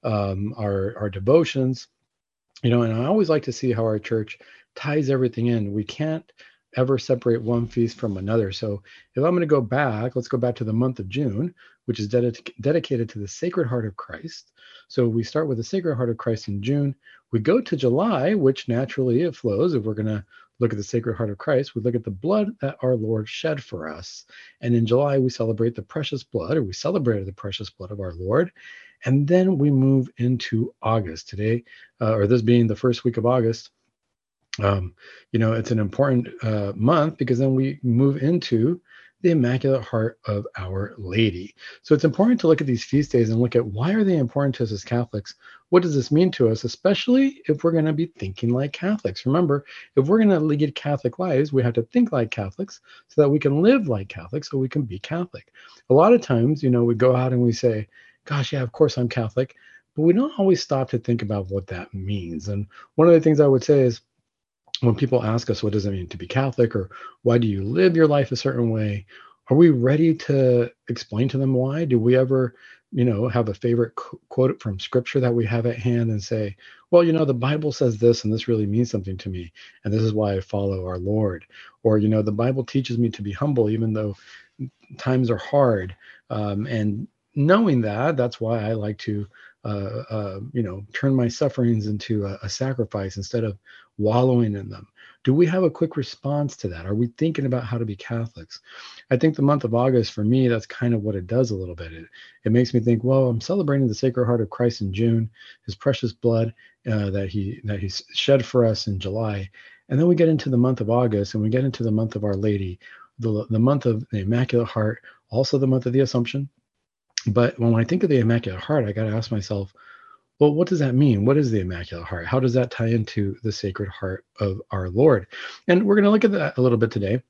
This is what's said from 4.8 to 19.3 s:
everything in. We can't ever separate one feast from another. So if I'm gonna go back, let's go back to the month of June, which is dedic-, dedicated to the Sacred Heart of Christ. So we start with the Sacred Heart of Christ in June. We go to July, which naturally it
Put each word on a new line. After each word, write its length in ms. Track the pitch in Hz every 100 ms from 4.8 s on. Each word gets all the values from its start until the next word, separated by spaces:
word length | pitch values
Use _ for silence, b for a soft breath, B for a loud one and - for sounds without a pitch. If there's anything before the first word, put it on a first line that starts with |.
| 147 147 135
everything 340 | 135 127 117 120
in. 280 | 120 104
We 100 | 101
can't 480 | 104 - 156 160 - _ b b _ -
ever 200 | 127 131
separate 440 | - 127 123 117
one 260 | 113 120 117
feast 300 | - 113 -
from 180 | 113 95
another. 340 | 98 113 101
So 280 | 95 110 101 B B B -
if 60 |
I'm 120 | 151 180
gonna 100 | 165
go 140 | 147
back, 560 | 117 127 143 107 120 127
let's 140 | 120
go 80 | 127
back 180 | 123 120
to 80 |
the 80 | 110
month 280 | 110 127 123
of 100 | 95
June, 440 | 110 143 101 170 - b b
which 160 | - 107
is 80 | 104
dedic-, 460 | 123 120 117 - -
dedicated 480 | 135 160 - 127 113
to 100 | 110
the 80 | 101
Sacred 400 | - 175 180 135
Heart 200 | 123 110
of 100 | 95
Christ. 560 | - - 165 - _ _ B B B
So 180 | - 120
we 160 | 113
start 280 | 110 151 156
with 80 | 120
the 80 | 117
Sacred 300 | 190 175 131
Heart 160 | 123
of 60 | 117
Christ 300 | - 110 -
in 140 | 101
June. 340 | 104 143 143 135 b b b
We 60 | 117
go 200 | 107 214
to 160 | 247 151
July, 600 | 131 127 214 175 147 214
which 340 | 135 131 -
naturally 540 | 117 127 - 127 120
it 120 | 170